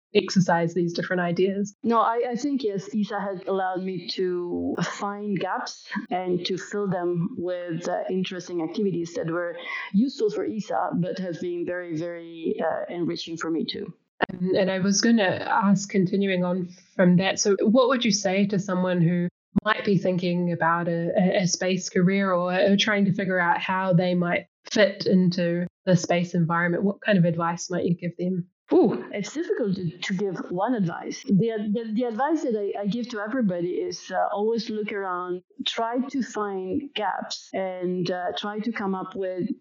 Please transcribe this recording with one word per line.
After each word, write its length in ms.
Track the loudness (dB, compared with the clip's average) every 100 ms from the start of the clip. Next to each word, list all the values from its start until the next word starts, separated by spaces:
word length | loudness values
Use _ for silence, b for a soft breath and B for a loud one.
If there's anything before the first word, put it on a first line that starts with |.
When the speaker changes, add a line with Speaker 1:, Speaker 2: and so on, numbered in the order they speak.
| _ 0
Speaker 1:
exercise 580 | 2 2 4 2 2
these 200 | 0 0
different 280 | -2 -2 -2
ideas. 540 | 0 2 2 0 -4 -4
Speaker 2:
No, 160 | 2 4
I, 220 | 4 2 -2
I 60 | -2
think, 280 | -2 -2
yes, 260 | -2 -4 -4 -2
esa 240 | -2 -2
has 220 | -4 -6 -2
allowed 380 | 0 0 -2
me 240 | -4 -6 -6
to 600 | -2 0 0 -2 -4 -2 -2
find 560 | -4 -4 -6 -6 -4 -2
gaps 480 | -2 -4 -6 -12 -10 -10 B
and 360 | -4 -2 -2 -2
to 120 | -6
fill 300 | -4 -4 -2
them 480 | -2 0 0 -2 -4
with, 540 | -6 -6 -6 -6 -4
uh, 140 | -4 -2
interesting 520 | -2 -2 -6 -6 -4
activities 540 | -4 -2 -2 -2 -4 -4
that 140 | -4
were 280 | -2 -4 -6 B B B
useful 380 | 2 2 0 -2
for 160 | 0 -4
esa, 460 | -4 -4 -2 -2
but 260 | -2 -2 -4
have 220 | -6 -6
been 240 | -6 -4 -4
very, 320 | -6 -6 -6
very, 580 | -6 -8 -12 -6 -4 -2
uh, 300 | -2 -2 -6
enriching 420 | -4 -4 -4 -8 -6
for 160 | -4
me 140 | -2 -4
too. 260 | -6 -10 -14 _ _ -2
Speaker 1:
Um, 220 | 0 0 2
and 140 | 2
I 80 | 2
was 200 | 2 2
gonna 440 | 4 4 4 0 0
ask, 440 | 2 6 4 4
continuing 520 | 2 2 2 2 2
on 260 | 0 0 -4 -10 _ 4
from 220 | 6 8
that, 220 | 4 2
so 160 | 2 4
what 260 | 6 6 6
would 140 | 4
you 80 | 2
say 360 | 2 2 2 2
to 100 | 2
someone 420 | 0 0 2 4
who 280 | 4 4 0 -4 _ -2
might 220 | 0 0 2
be 140 | 2
thinking 540 | 2 0 0 0 0
about 340 | 0 2 2 0
a, 240 | -2 0 2
a, 280 | 2 2
a 40 | 0
space 400 | 0 0 0 0
career 420 | 2 2 4 2
or, 200 | 2 2
or 260 | 2 4 4
trying 280 | 4 2 2
to 80 |
figure 260 | 2 0 2
out 200 | 2 2
how 340 | 0 0 4
they 220 | 4 4 2
might 320 | 0 -2 -4 _ -4
fit 340 | 4 4 4 2
into 640 | 4 4 2 0 0 -4 -4 2
the 100 | 2
space 380 | 4 0 2
environment? 500 | 0 2 2 2 2
What 160 | 0 0
kind 180 | 2 4
of 60 | 4
advice 440 | 4 0 -2 -4
might 160 | -2 0
you 80 |
give 240 | -2 -4 -4
them? 300 | -4 -4 -6 _ _
Speaker 2:
Ooh, 320 | 4 4 2 -4
it's 200 | -6 -6
difficult 420 | -6 -4 -2 0 0
to, 220 | -4 -6
to 160 | -6
give 220 | -4 -4 -4 -6
one 240 | -2 0
advice. 500 | 0 0 -2 -8 -10
The, 460 | 2 2 2 0 -2
the, 220 | -4 -2
the 100 | -2
advice 380 | -2 0 0 0
that 140 | 0 -2
I, 260 | -2 -2
I 60 | -2
give 200 | -2 -4
to 100 | -6
everybody 480 | -4 0 0 0 -2
is, 420 | -2 -4 -8 -6
uh, 160 | -2 0
always 360 | 0 0 0 -2
look 220 | -6 -4
around 520 | -4 -4 -4 -4 -8 -10 -8 -6
try 320 | -4 -2 -2 -2
to 140 | -4
find 640 | -4 -4 -4 -4 -4 -4 -4 -4
gaps 540 | -2 -4 -6 -10 -8
and, 560 | -4 -4 -4 -2 -2 -2
uh, 220 | -2 -4 -4
try 220 | -6 -4
to 120 | -4
come 240 | -4 -2 -2
up 200 | -4 -6
with 340 | -4 -2 -4 -2